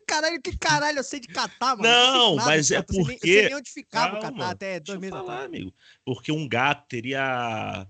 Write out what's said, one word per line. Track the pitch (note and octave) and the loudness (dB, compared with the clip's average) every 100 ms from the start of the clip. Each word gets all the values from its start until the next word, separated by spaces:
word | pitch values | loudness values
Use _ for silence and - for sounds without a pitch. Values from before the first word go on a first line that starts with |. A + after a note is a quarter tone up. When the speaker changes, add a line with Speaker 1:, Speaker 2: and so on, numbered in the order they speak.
| - | -4
Speaker 1:
caralho, | D#4 D#4 E4+ | -2 -2 -4
que | F4+ - | -6 -4
caralho | E4 D4 D4 C#4+ | 0 2 0 -2
eu | |
sei | - C#4+ | -6 -10
de | B3+ | -10
Catar, | C4 A3+ - B3+ A#3+ | -6 -6 -2 -2 2
mano? | A3+ | 4
Eu | |
não | A#3+ B3+ | 6 6
sei | |
Speaker 2:
Não, | C4 A#3 D3 | 6 4 4
Speaker 1:
nada | D3 | 4
Speaker 2:
mas | D#3 C#3+ | 4 4
Speaker 1:
de | |
Speaker 2:
é | A#2 | 0
Speaker 1:
Catar, | - | 0
eu | |
sei | F#3+ | 0
nem, | D3 | 0
eu | - | 0
Speaker 2:
porque | E3 | 4
Speaker 1:
sei | G3+ G#3 | 6 6
nem | |
onde | C#4+ B3 | 0 -8
ficava | D4 - G#3+ E4+ G#3+ | -16 -6 -2 -2 -2
o | |
Speaker 2:
Calma, | B3+ A#3+ | -8 -6
Speaker 1:
Catar | F3+ | -6
até | F3+ G3 F3+ | -6 -8 -8
Speaker 2:
deixa | |
Speaker 1:
dois | D#3 G3 | -8 -10
Speaker 2:
eu | |
Speaker 1:
meses | F#3+ F3 | -8 -10
Speaker 2:
falar, | F#3 | -10
Speaker 1:
atrás. | C3 - | -10 -10
Speaker 2:
amigo. | - F#2+ - _ _ | -10 -12 -14 _ _
Porque | - B2 - | -6 -4 -4
um | D#3 C#3+ | -4 -2
gato | A2+ C#3 C#3+ - | 0 0 0 -6
teria | A#2+ A#2+ C3+ C3+ B2 A#2+ G#2+ G#2 G2+ | -10 -6 -4 -2 -2 -4 -4 -6 -8